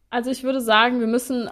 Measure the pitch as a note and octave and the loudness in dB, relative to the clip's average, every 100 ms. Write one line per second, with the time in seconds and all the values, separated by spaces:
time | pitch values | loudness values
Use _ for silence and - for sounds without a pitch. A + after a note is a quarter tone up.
0 | _ A#3+ B3 B3+ C4 C4+ A3+ G#3+ A#3+ B3 | _ -6 -4 -4 -2 -2 2 4 4 2
1 | A3 B3 - B3 A3+ | 0 0 -2 -4 -6